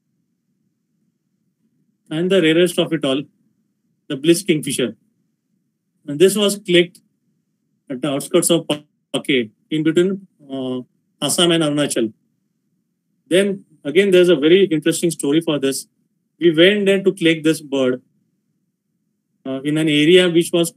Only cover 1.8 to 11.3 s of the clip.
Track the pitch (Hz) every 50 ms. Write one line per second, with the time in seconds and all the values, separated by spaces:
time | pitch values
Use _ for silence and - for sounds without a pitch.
1.8 | _ _ _ _ _ _ - 156 175 185 196 190 160 156 160 170 180 175 - -
2.8 | 170 170 165 151 147 139 131 147 - - _ _ _ _ _ _ _ _ _ _
3.8 | _ _ _ _ _ _ 143 131 139 170 170 175 - - 165 147 117 143 120 -
4.8 | 127 110 113 _ _ _ _ _ _ _ _ _ _ _ _ _ _ _ _ _
5.8 | _ _ _ _ _ 147 143 147 180 190 196 214 208 202 202 - - - 175 175
6.8 | 175 175 _ - _ _ _ _ _ _ _ _ _ _ _ _ _ _ _ _
7.8 | _ - 139 127 - 151 139 143 139 - - 175 - - 170 160 160 - 147 147
8.8 | - _ _ _ _ _ - 131 - - 139 123 117 110 _ _ _ _ 160 156
9.8 | 151 160 156 175 175 196 196 196 - _ _ _ 147 139 135 135 131 127 127 127
10.8 | 123 _ _ _ _ _ _ _ 151 143